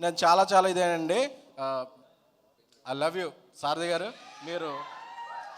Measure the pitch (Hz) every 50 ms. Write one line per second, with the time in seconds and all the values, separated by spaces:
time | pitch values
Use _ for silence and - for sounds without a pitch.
0 | 170 175 165 - 180 165 175 190 196 190 202 190 185 190 180 180 180 175 170 165
1 | 160 160 180 226 277 277 - - - - _ 135 135 135 135 131 127 127 - -
2 | _ _ _ _ _ _ _ _ _ _ _ _ _ _ _ _ _ 123 131 139
3 | 147 165 165 185 180 156 - - _ _ _ - - 143 151 160 170 170 170 165
4 | 175 - 139 - - - - - - 160 170 170 165 151 139 135 139 - - -
5 | - - - - - - - - - - -